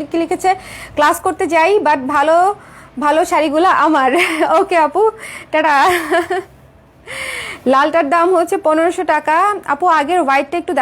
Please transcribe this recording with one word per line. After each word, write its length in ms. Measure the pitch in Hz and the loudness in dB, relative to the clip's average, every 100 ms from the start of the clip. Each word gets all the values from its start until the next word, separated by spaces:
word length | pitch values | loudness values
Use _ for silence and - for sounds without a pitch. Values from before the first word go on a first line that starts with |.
| 294 | -4
কি 60 | 339 | -4
লিখেছে, 320 | 330 359 370 370 - - - | -4 -2 -2 -2 -6 -18 -10
ক্লাস 260 | - 294 311 | -2 0 0
করতে 260 | 381 - 359 | -4 -4 -2
যাই 320 | 320 330 415 302 | 2 2 2 2
but 140 | 302 262 294 | -2 -2 0
ভালো, 380 | 302 339 370 403 - - - - | 2 4 2 -2 -10 -20 -18 -4
ভালো 260 | 294 311 | 0 0
শাড়িগুলো 440 | 349 339 311 302 370 | 2 0 0 2 2
আমার। 420 | - 311 302 262 339 349 | 2 2 2 2 0 0
<laughs> 240 | 311 311 320 | -2 0 2
ওকে 160 | 381 349 | 2 0
আপু, 340 | 302 339 440 427 - - - | 0 2 0 -2 -12 -18 -6
টাটা। 220 | 311 320 277 330 349 311 330 339 370 - - - - - _ - - - - - - 247 | -2 2 2 2 0 0 -2 -2 -6 -8 -16 -20 -20 -20 _ -16 -14 -12 -12 -12 -6 0
লালটার 440 | 269 302 330 285 | 2 2 0 0
দাম 240 | 339 339 359 | 2 2 2
হচ্ছে 200 | 349 392 | 0 -2
পনেরোশো 480 | 311 311 330 359 | 0 2 0 -2
টাকা। 500 | 339 302 302 320 403 403 | -2 -2 0 0 0 -2
আপু 220 | - 285 359 | -4 -2 2
আগের 340 | 311 285 359 | 2 2 0
হোয়াইটটা 340 | 269 269 285 349 | 0 0 -2 -6
একটু 140 | - 262 | -4 -2